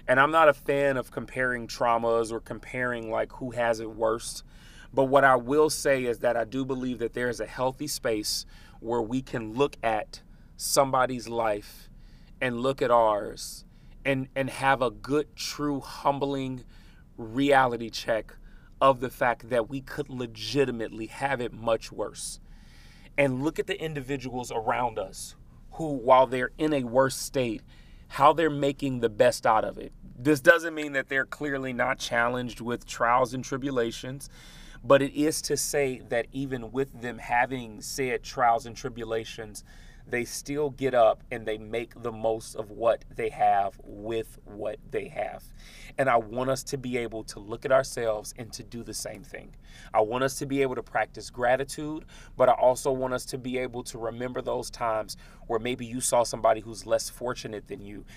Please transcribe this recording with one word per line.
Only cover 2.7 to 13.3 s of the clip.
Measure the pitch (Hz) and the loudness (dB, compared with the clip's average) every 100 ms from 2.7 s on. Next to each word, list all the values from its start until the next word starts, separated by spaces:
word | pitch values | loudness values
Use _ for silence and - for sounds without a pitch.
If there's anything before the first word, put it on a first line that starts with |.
| 127 123 120 113 | -4 -2 -4 -4
like, | 110 113 | -4 -4
who | - 131 | -6 -8
has | 110 117 113 | 0 0 0
it | 113 | -4
worst. | 110 113 113 - - - - - - - | 0 0 0 -4 -12 -14 -20 -20 -20 -4
But | 127 135 | 0 6
what | 139 | 8
I | 135 127 | 8 6
will | 120 147 151 | 4 4 4
say | - - 135 123 | 4 2 2 2
is | 113 | 0
that | 120 117 | 0 0
I | |
do | 113 131 131 | -2 -4 -4
believe | 131 127 117 | -4 -4 -4
that | 113 | -4
there | 123 123 | -2 -4
is | 113 | -4
a | 107 | -8
healthy | - 127 131 147 | -2 -2 -2 -6
space | - 127 110 104 - - - - - | -4 -2 -2 -2 -6 -8 -16 -20 -12
where | 113 120 | -2 -2
we | 110 131 | 0 -4
can | 131 127 107 | -4 -6 -6
look | 113 143 - | 0 0 2
at | 117 107 - - - - - - | -2 0 -4 -12 -20 -20 -20 -10
somebody's | - - 135 131 127 127 110 | 0 2 4 4 2 2 -4
life | 117 113 104 - - - - - - - - | 0 0 0 -6 -18 -20 -20 -20 -20 -20 -4
and | 127 117 | -4 0
look | 131 135 | 0 0
at | 127 | 4
ours | 120 110 104 107 | 6 6 4 -2